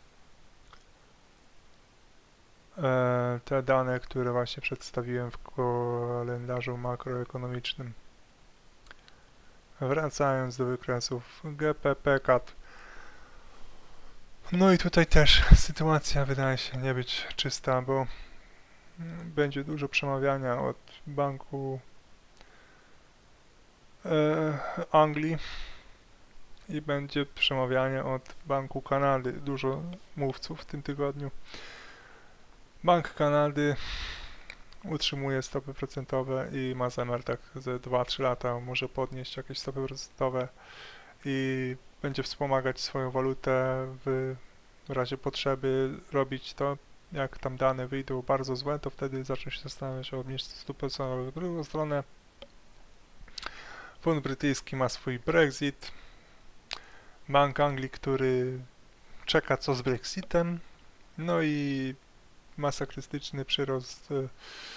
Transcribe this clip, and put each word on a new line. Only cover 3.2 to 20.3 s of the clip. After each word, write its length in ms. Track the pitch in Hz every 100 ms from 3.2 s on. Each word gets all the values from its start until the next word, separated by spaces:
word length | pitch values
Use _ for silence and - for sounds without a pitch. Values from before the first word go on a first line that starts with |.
| 123 120 -
te 180 | 139
dane, 360 | 127 131 127 127
które 320 | - 131 123
właśnie 300 | 123 120 -
przedstawiłem 680 | - 131 - 131 120 123 120
w 60 | - - -
kalendarzu 1200 | 123 120 120 120 120 120 120 120 123 123 123 120
makroekonomicznym. 1160 | 123 123 131 123 120 127 123 123 - - 123 110 - - - - - - - - - - - - - - - - - -
Wracając 760 | 135 147 151 - 139 131 127 123
do 80 | 123
wykresów 760 | 123 - 123 - 120 - -
G 300 | 156 147 156
P 220 | 147 143 139
P 240 | 147 139
kat. 360 | - 123 - - - - - - - - - - - - - - - - - - - - -
No 220 | 180 190
i 40 | 180
tutaj 280 | 180 175 165
też 380 | 156 147 - - -
sytuacja 720 | - 151 156 151 - 143 135
wydaje 320 | 135 135 127
się 200 | - 131
nie 160 | 131
być 340 | 127 123 - - -
czysta, 460 | 135 - - 127
bo 260 | 131 135 127 - - - - - - - - 170 165 170
będzie 400 | 170 151 147 139
dużo 260 | 147 151 139
przemawiania 720 | - 143 135 139